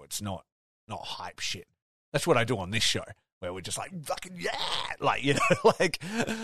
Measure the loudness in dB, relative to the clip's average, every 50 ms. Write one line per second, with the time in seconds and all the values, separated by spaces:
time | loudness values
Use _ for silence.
0 | -12 -10 -8 -6 -6 -6 -6 -8 -10 _ _ _ _ _ _ _ _ -12 -12 -10
1 | -10 -10 -10 -10 -10 -10 -8 -6 -6 -6 -6 -6 -10 -14 _ _ _ _ _ _
2 | _ _ -2 0 2 4 4 4 4 4 2 0 -2 -2 0 2 2 2 2 0
3 | -2 -8 -12 _ _ _ _ _ -8 -8 -6 -6 -8 -6 -6 -6 -6 -8 -10 -10
4 | -8 -8 -8 -8 -8 -10 -10 -6 -6 -4 -4 -4 -4 -4 -4 -4 -4 -6 -6 -2
5 | 2 2 2 2 2 2 2 4 4 4 4 6 8 6 6 6 4 0 0 -2
6 | -6 -4 -4 -2 -2 -2 -4 -4